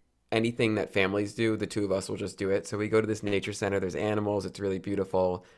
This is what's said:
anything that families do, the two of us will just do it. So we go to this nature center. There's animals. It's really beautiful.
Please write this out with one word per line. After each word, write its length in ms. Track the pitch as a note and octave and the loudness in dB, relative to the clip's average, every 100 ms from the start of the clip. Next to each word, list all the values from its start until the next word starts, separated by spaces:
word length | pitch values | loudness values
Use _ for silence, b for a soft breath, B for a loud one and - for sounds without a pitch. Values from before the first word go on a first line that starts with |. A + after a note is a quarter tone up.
| _ _ _ | _ _ _
anything 440 | A2+ A#2 A#2+ A2+ | 0 0 2 2
that 180 | G#2+ - | 2 0
families 420 | G2+ F#2+ G2+ G2+ | 2 2 2 -2
do, 220 | - A2+ G#2+ | 0 0 0
the 100 | G2 | -2
two 180 | G#2+ | -2
of 80 | G2 | 0
us 160 | F#2+ - | -2 -2
will 80 | G#2+ | -6
just 200 | G2 - | -6 -4
do 120 | G2 | 0
it. 160 | G2 - | 0 0
So 100 | G#2 | -4
we 120 | G#2 | 2
go 120 | A2 | 2
to 60 | A2 | 2
this 160 | G#2 | 0
nature 300 | G2+ G2 G2 | 0 0 0
center. 280 | G2+ G2+ G2 | -2 0 2
There's 140 | F#2+ | 0
animals. 500 | D2+ G#2 G#2+ G#2 G#2 | 0 0 0 0 0
It's 160 | F#2 G2 | -2 -4
really 180 | G2 F#2+ | -2 -2
beautiful. 640 | G2+ G2 F#2 F#2 F#2 F2+ b | -2 -2 0 2 2 0 b